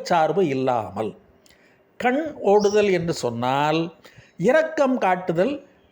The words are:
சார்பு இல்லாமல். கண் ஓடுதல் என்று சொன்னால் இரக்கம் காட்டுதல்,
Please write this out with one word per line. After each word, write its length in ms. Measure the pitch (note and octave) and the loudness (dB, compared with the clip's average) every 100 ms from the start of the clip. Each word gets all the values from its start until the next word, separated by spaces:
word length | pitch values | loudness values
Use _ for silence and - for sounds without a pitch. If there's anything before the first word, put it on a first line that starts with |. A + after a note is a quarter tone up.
சார்பு 400 | - F3 D#3 E3+ E3 | 0 0 2 2 0
இல்லாமல். 640 | C3 C3 A#2+ G2+ G2 A2 - _ _ _ _ _ _ _ - | 0 0 -2 -4 -6 -8 -8 _ _ _ _ _ _ _ -4
கண் 220 | A#3+ C4+ D#4 - | -2 -2 -4 -2
ஓடுதல் 480 | G3+ G#3 G3+ G#3 G#3 | 2 4 4 2 2
என்று 240 | F3+ E3 | 0 -2
சொன்னால் 680 | D3 A#2+ A#2 B2 C#3 D3+ D#3+ E3 - - - - - | -4 -4 -2 -2 0 0 0 -2 -10 -20 -20 -18 -2
இரக்கம் 560 | F#3+ D#4 D#4 - C4+ B3 | 2 2 2 0 0 2
காட்டுதல், 560 | G3 F3+ F3+ E3 A3+ C#4+ - _ _ | 0 0 -2 -2 -2 -4 -12 _ _